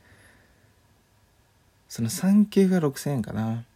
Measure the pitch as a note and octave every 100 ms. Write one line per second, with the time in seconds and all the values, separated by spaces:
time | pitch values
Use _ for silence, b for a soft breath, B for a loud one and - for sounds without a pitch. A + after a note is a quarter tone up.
0 | b b b b b b b b _ _
1 | _ _ _ _ _ _ _ _ _ -
2 | A2+ - F#3 G3+ G#3 - F#3+ F#3 D3+ C3
3 | C#3+ C#3 G#2+ G#2+ A2 A#2 A#2